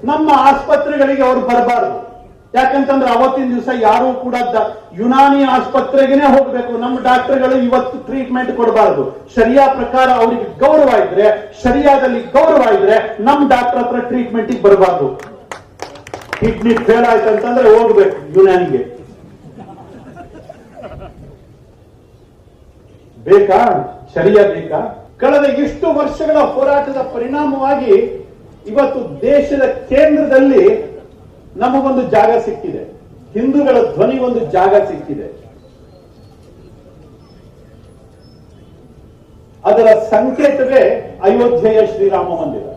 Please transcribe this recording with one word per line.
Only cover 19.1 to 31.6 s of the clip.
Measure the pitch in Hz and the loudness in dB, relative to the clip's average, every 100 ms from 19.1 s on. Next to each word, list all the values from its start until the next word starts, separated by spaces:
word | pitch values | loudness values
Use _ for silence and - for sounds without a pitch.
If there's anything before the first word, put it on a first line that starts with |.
| - - - - - - - - - - - - - - - - - 339 - 190 - - - - - - _ - _ _ _ _ _ _ _ - _ - - - - 110 | -20 -20 -20 -20 -20 -20 -20 -20 -20 -20 -20 -20 -20 -20 -20 -20 -20 -18 -18 -18 -20 -20 -20 -20 -20 -20 _ -20 _ _ _ _ _ _ _ -20 _ -20 -20 -20 -16 2
ಬೇಕಾ? | 196 196 185 233 185 - - - 165 | 2 4 2 2 -2 -6 -16 -10 -2
ಶರಿಯಾ | 180 214 202 165 | 2 4 2 -2
ಬೇಕಾ? | 165 - 226 - - - | -6 -6 -8 -12 -20 -4
ಕಳೆದ | 262 285 285 262 | 0 2 0 0
ಇಷ್ಟು | 285 - 330 294 | -4 -4 -2 -2
ವರ್ಷಗಳ | 294 - 311 302 277 | -4 -4 -2 0 0
ಹೋರಾಟದ | 254 277 285 277 269 254 | 0 0 0 -2 -6 -6
ಪರಿಣಾಮವಾಗಿ | 240 247 294 294 269 269 277 240 202 233 - - - - - 208 | -6 -6 -4 -4 -4 -2 -2 0 0 -2 -8 -16 -20 -20 -20 -6
ಇವತ್ತು | 269 285 262 - 143 240 | -2 -2 -4 -10 -6 0
ದೇಶದ | 285 - 277 254 - - | 0 0 -4 -4 -6 -2
ಕೇಂದ್ರದಲ್ಲಿ | 262 311 302 - 262 269 247 185 220 - - - - - - - - | 2 2 2 2 2 4 4 4 0 -6 -16 -20 -20 -20 -20 -20 -4